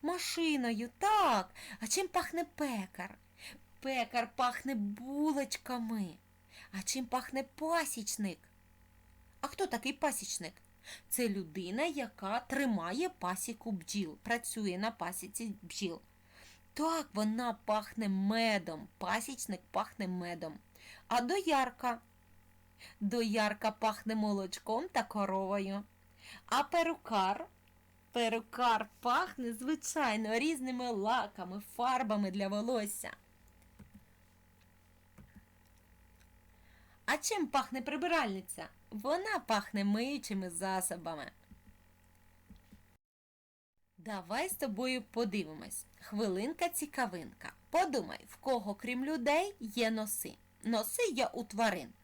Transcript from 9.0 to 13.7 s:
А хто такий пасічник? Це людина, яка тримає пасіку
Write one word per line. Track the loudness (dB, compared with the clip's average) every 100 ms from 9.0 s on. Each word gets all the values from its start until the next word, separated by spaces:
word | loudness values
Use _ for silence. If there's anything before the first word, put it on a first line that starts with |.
| -20 -20 -20 -10
А | -10
хто | -2 0
такий | 0 -2
пасічник? | 0 0 0 -4 -6 -6 -12 -20 -20 -18 -18 -6
Це | 0 2
людина, | 2 -2 -6 -4 0
яка | 0 0 -6 -6 -2 -2
тримає | 0 2 2 2 0 0 -2
пасіку | -2 -2 -2 -4 -6 -6